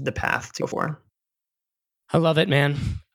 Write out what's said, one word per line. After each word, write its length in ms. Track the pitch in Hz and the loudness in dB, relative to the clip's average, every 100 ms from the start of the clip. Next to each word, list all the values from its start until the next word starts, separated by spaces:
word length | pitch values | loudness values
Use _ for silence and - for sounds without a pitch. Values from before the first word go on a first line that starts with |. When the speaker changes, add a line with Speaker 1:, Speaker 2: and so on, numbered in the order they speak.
Speaker 1:
the 80 | 135 | -6
path 400 | - - 131 135 | -2 -2 -2 -4
to 100 | - | -8
go 40 | - | -6
for. 340 | - 165 147 _ _ _ _ _ _ _ _ _ _ - | -2 -4 -6 _ _ _ _ _ _ _ _ _ _ -2
Speaker 2:
I 60 | 160 | 2
love 200 | 160 156 | 4 2
it, 100 | 185 | 4
man. 280 | 143 143 143 - - - | 4 2 0 -4 -6 -6